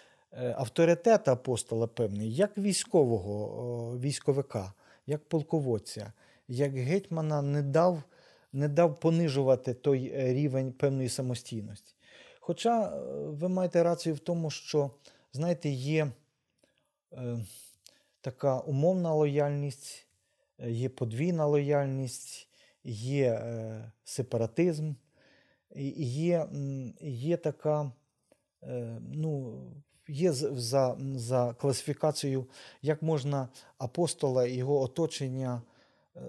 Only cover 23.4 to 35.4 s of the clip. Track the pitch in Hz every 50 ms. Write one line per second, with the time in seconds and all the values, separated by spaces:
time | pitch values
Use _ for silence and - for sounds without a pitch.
23.4 | 113 117 117 113 110 110 110 110 110 113 - _ _ - - - 123 - - 117
24.4 | 113 113 - - 170 180 160 151 156 156 147 - _ _ _ _ _ _ _ _
25.4 | _ _ _ _ _ _ - 139 139 139 - - 156 120 123 147 160 170 175 165
26.4 | 151 - - 143 139 139 139 135 131 117 - - - 151 131 117 127 160 170 170
27.4 | - 156 147 - - 156 151 151 147 139 117 _ _ _ _ _ _ _ _ _
28.4 | _ _ _ _ - - 127 123 120 113 117 113 117 120 131 151 156 160 151 139
29.4 | 131 120 117 127 131 123 - 147 147 _ _ _ _ - 147 135 175 180 147 123
30.4 | 151 120 139 127 120 117 127 139 131 127 120 - 135 135 135 127 117 117 131 127
31.4 | 123 120 117 - - 139 131 - - - 139 - - 156 147 - - 143 135 131
32.4 | 127 - - - - - - _ - 143 156 151 156 160 160 147 127 143 143 139
33.4 | 131 123 - - - - _ _ 131 120 - - 175 151 - - - 139 127 127
34.4 | 123 123 127 127 127 135 147 139 135 123 - - 165 151 - - 143 131 127 131